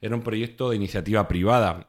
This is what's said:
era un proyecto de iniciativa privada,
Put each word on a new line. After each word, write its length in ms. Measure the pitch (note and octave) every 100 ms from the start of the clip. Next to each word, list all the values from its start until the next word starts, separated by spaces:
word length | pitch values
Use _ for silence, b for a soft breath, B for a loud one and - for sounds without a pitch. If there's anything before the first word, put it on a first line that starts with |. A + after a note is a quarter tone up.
era 160 | A2+ A#2
un 60 |
proyecto 480 | A#2 A2 A#2 - B2+
de 60 | G#2+
iniciativa 520 | G2 G2+ E2+ G#2+ F#2+
privada, 580 | F2 G2 B2 G2 E2+